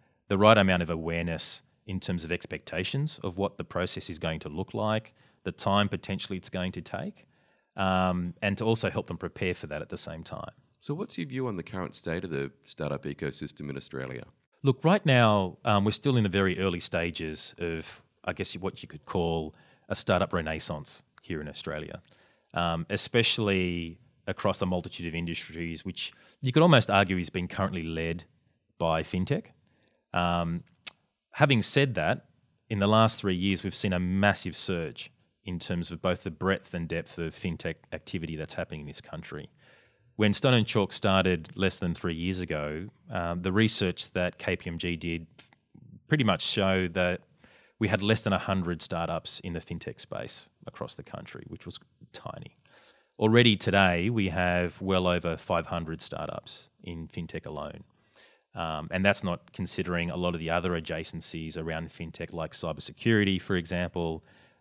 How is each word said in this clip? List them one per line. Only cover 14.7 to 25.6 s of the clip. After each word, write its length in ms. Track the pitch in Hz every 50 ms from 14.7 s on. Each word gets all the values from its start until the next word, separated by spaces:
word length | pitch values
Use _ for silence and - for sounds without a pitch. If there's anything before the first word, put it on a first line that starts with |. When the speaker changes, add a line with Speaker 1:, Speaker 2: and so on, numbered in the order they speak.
| 123 - -
Speaker 1:
right 220 | 160 190 208 -
now, 540 | 156 131 123 120 110 104 101 95 90 - - -
um, 180 | 117 104 101 98
we're 60 | 110
still 260 | 104 - - 143 127
in 60 | 120 107
the 80 | 98
very 280 | 87 98 95 95 90 -
early 220 | 95 95 87 87
stages 720 | - - - 85 85 85 78 - 82 80 78 - - - - -
of, 420 | 87 85 82 80 80 - - - _ _ _ _ -
I 80 | - 90
guess, 220 | - 95 - -
what 280 | 87 92 95 - - -
you 60 | -
could 160 | - 151 _
call 500 | - - 95 85 85 82 82 78 78 - _ _ _ _ _ _ -
a 40 | 95
startup 380 | - - - 95 90 95 85 -
renaissance 680 | 87 80 78 80 80 - - 80 76 71 - - - _ _ _ -
here 220 | _ - 87 78 76
in 60 | 76
Australia, 520 | 71 - - 80 78 76 76 - - - _ _ _ _ _ _ _ _ _ _ -
um, 320 | 82 87 85 82 82 82 -
especially 1120 | 101 101 - - - 117 113 - - - 110 101 98 92 90 90 87 87 85 82 85 - _ _ _ _ -
across 360 | - 95 - - 101 92 - 98
a 40 |
multitude 400 | 92 90 90 82 92 - - 87
of 80 | 85 80
industries, 720 | 85 85 85 82 - - - 82 82